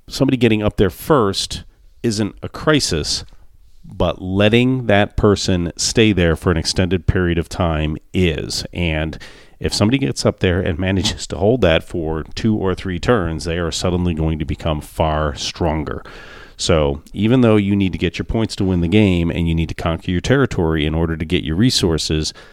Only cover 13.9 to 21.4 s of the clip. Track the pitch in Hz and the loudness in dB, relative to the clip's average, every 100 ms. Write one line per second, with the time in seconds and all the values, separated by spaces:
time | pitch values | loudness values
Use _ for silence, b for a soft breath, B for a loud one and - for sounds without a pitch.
13.9 | 90 87 78 80 78 76 78 82 78 - | 0 0 0 0 -2 -4 -4 -2 -4 -4
14.9 | - 80 76 76 71 - - 82 78 - | -2 0 0 -2 -4 -8 -2 -2 -2 -4
15.9 | - B B B B B - - 82 71 | -10 B B B B B -6 0 2 2
16.9 | 71 - - 110 131 117 107 98 101 95 | -2 -8 -2 2 4 6 4 2 2 0
17.9 | 82 87 - 90 117 110 - 95 92 85 | 0 -4 -2 -4 -2 -2 -2 0 0 2
18.9 | 107 101 87 85 80 82 82 80 - 85 | 4 4 2 0 0 0 0 -2 -4 -4
19.9 | 82 - 90 - 135 131 - 80 80 76 | -4 -2 -2 2 2 2 0 0 0 0
20.9 | 80 82 80 80 85 | 0 0 -2 -2 -2